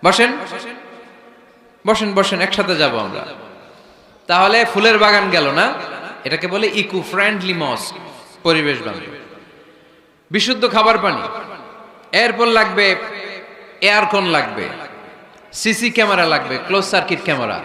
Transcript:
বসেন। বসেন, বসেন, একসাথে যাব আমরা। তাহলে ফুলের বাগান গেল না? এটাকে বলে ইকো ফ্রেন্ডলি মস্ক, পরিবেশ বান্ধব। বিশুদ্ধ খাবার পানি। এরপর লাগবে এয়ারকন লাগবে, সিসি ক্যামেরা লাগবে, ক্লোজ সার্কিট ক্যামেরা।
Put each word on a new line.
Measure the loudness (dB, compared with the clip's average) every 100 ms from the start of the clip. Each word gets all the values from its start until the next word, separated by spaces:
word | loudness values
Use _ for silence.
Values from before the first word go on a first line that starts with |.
বসেন। | 2 4 2 0 -8 -12 -12 -16 -18 -20 -20 -20 -20 -20 -20 _ _ _ 0
বসেন, | 0 2
বসেন, | 0 0 0
একসাথে | -2 0 0 2
যাব | 2 0
আমরা। | -6 -8 -10 -14 -18 -20 -20 -20 -20 -20 -20 -20 _
তাহলে | 4 6 4
ফুলের | 2 4 4 6
বাগান | 6 4 4
গেল | 2 2
না? | 2 0 0 -10 -12 -14 -10
এটাকে | -6 -4 -4
বলে | -2 -2
ইকো | -2 -2 -4 -4
ফ্রেন্ডলি | 0 0 0 -2
মস্ক, | -2 -2 -4 -6 -12 -16 -20 -20 -6
পরিবেশ | 0 2 2 -2
বান্ধব। | -6 -10 -12 -16 -18 -20 -20 -20 -20 -20 _ _ _ _ _
বিশুদ্ধ | -2 0 0 0
খাবার | 2 4 4
পানি। | 2 -2 -6 -10 -12 -16 -18 -20 -20 -20 -4 0
এরপর | 2 2 2
লাগবে | 4 2 2 2 0 -4 -12 -12 -14 -18 -20 -20 -2
এয়ারকন | 2 2 2 0
লাগবে, | 2 0 0 -6 -8 -10 -14 -18 -20 -20 -20 -20 -18
সিসি | -6 -2 0 0
ক্যামেরা | 2 2 4 4
লাগবে, | 2 0 -6 0
ক্লোজ | 0
সার্কিট | 2 0 0 -4
ক্যামেরা। | -2 -2 -2 -6